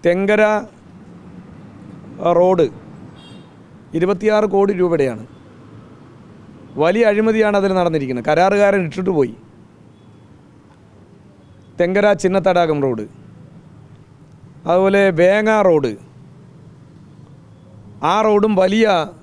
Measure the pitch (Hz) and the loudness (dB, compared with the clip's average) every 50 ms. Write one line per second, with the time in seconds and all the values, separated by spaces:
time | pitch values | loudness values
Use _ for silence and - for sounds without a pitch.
0 | - 170 175 185 196 202 214 214 214 208 214 208 214 - - - - - - - | 0 0 0 0 0 0 2 2 2 2 0 -2 -4 -8 -20 -20 -20 -20 -20 -20
1 | - - - - - - - - - - - - - - - - - - - - | -20 -20 -20 -20 -20 -20 -20 -20 -20 -20 -20 -20 -20 -20 -20 -20 -20 -20 -20 -20
2 | - - - - - 170 175 170 180 185 190 175 160 127 - - - - - - | -20 -20 -16 -6 -4 0 2 2 2 2 2 2 0 -2 -2 -12 -20 -20 -20 -20
3 | - - - - - - - - - - - - - - - - - - - 160 | -20 -20 -20 -20 -20 -20 -20 -20 -20 -20 -20 -20 -20 -20 -20 -20 -20 -10 -6 -4
4 | 165 185 202 180 202 214 214 214 214 202 185 196 202 202 202 180 180 175 165 156 | -2 -2 -2 -2 -2 0 0 0 0 0 0 0 0 0 0 -2 -2 0 0 0
5 | - 170 117 110 110 - - - - - - - - - - - - - - - | 0 -2 -2 -8 -14 -20 -20 -20 -20 -20 -20 -20 -20 -20 -20 -20 -20 -20 -20 -20
6 | - - - - - - - - - - - - - - - 131 151 165 185 226 | -20 -20 -20 -20 -20 -20 -20 -20 -20 -20 -20 -20 -20 -16 -6 -2 -2 0 0 2
7 | 233 214 208 208 220 220 220 220 214 208 208 202 190 196 190 185 175 175 160 156 | 2 2 2 0 0 0 0 0 0 0 0 0 0 0 0 0 -2 0 -2 -4
8 | 139 127 127 123 107 - 151 160 180 196 202 202 202 202 196 196 175 160 135 180 | -4 -4 -6 -6 -2 -2 0 2 2 2 2 2 2 2 2 0 -2 -4 -6 -6
9 | 185 190 185 156 135 117 110 - - - - - - - - - - - - _ | -4 -2 0 0 -2 -2 -4 -14 -20 -20 -20 -20 -20 -20 -20 -20 -20 -20 -20 _
10 | - - - - - - - - - - - - _ - - - - - - - | -20 -20 -20 -20 -20 -20 -20 -20 -20 -20 -20 -20 _ -20 -20 -20 -20 -20 -20 -20
11 | - - - - - - - - - - - - - - - - 175 175 190 202 | -20 -20 -20 -20 -20 -20 -20 -20 -20 -20 -20 -20 -20 -20 -6 -4 -4 -2 0 0
12 | 202 208 202 - - 185 185 196 165 190 180 175 175 160 156 147 139 135 123 110 | 2 0 0 0 0 -2 -2 0 0 2 2 2 0 0 0 -2 -2 -4 -4 -6
13 | 104 - - - - - - - - - - - - - - - - - - - | -8 -12 -14 -20 -20 -20 -20 -20 -20 -20 -20 -20 -20 -20 -20 -20 -20 -20 -20 -20
14 | - _ - - - - - - - - - - - 165 170 185 190 196 196 202 | -20 _ -20 -20 -20 -20 -20 -20 -20 -20 -20 -14 -4 -2 0 2 2 2 2 4
15 | 196 196 175 156 175 180 196 214 214 220 220 214 202 185 165 151 135 120 104 98 | 2 2 2 4 2 4 4 2 2 2 0 2 4 4 2 2 0 -2 -6 -8
16 | - - - - - - - - - - - - - - - - - - - - | -16 -20 -20 -20 -20 -20 -20 -20 -20 -20 -20 -20 -20 -20 -20 -20 -20 -20 -20 -20
17 | - - - - - - - - - - - - - - - - - - - - | -20 -20 -20 -20 -20 -20 -20 -20 -20 -20 -20 -20 -20 -20 -20 -20 -20 -20 -16 -6
18 | - 156 185 214 220 220 214 202 202 214 208 185 185 190 202 220 220 214 190 170 | -4 -2 0 0 0 2 2 2 2 0 0 0 0 0 2 2 2 2 2 0
19 | 151 - - - | -2 -6 -10 -20